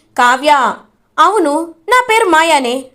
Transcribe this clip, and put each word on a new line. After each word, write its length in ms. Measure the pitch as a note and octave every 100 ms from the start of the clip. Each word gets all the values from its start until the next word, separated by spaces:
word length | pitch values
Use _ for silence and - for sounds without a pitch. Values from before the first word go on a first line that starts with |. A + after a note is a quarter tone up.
| _ -
కావ్య. 560 | B3 C4 D4 C#4+ A#3+ - - _ _ -
"అవును, 560 | D#4+ G#4+ D#4 D4 E4 - -
నా 180 | B4 B4
పేరు 160 | A4 G#4
మాయానే. 580 | D#4 E4 D4+ B3 B3+ C4